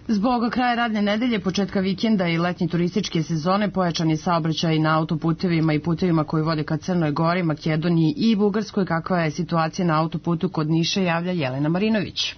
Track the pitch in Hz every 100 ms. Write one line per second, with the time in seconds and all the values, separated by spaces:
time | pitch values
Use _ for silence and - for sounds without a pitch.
0 | - 214 226 240 233 220 247 233 240 214
1 | 208 214 247 220 190 185 190 196 190 190
2 | 226 214 175 165 175 175 170 170 175 180
3 | 170 175 151 160 160 196 208 190 180 165
4 | 160 156 185 170 160 151 170 156 156 156
5 | 156 160 165 165 185 165 160 151 170 165
6 | 185 165 151 160 156 156 147 156 - 175
7 | 156 143 165 180 170 147 165 156 170 165
8 | 160 - 226 214 208 202 202 - 185 165
9 | - 180 160 143 165 165 160 - 175 156
10 | 165 165 175 170 175 165 156 165 160 202
11 | 185 165 175 180 131 131 147 175 214 220
12 | 156 - -